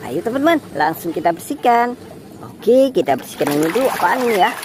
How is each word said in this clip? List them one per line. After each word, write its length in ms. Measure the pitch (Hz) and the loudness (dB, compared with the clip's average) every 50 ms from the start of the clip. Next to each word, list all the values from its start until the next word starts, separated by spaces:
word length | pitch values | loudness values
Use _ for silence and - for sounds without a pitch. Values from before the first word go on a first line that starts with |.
| - - | -8 -6
Ayo, 160 | 123 165 - | -6 -4 -4
teman-teman, 320 | 233 233 269 277 330 339 294 - - | -2 -2 0 2 2 2 0 -2 -6
langsung 400 | - - 151 156 160 - - 170 | -2 -2 0 0 0 -4 -6 -6
kita 240 | 151 - 156 170 170 | -6 0 0 0 -2
bersihkan. 560 | 170 - - 285 294 - 247 233 233 240 240 247 - - - - - - - - - | -2 -6 -8 -8 0 2 2 4 4 2 0 -4 -10 -14 -18 -18 -20 -20 -20 -18 -18
Oke, 480 | - - - - - 208 240 262 269 269 262 | -16 -18 -16 -4 2 4 6 6 6 4 2
kita 240 | 185 - - 131 131 | 0 0 2 0 -2
bersihkan 320 | - - - - 147 143 | -2 -12 -4 -4 -2 0
ini 160 | 147 147 156 165 | 0 0 0 0
dulu. 160 | 175 233 269 247 | 0 0 0 0
Apaan 320 | - - - 175 247 262 254 | 0 0 0 0 2 2 0
ini 160 | 240 220 190 | 0 2 4
ya? 80 | 180 233 - - | 2 2 0 -4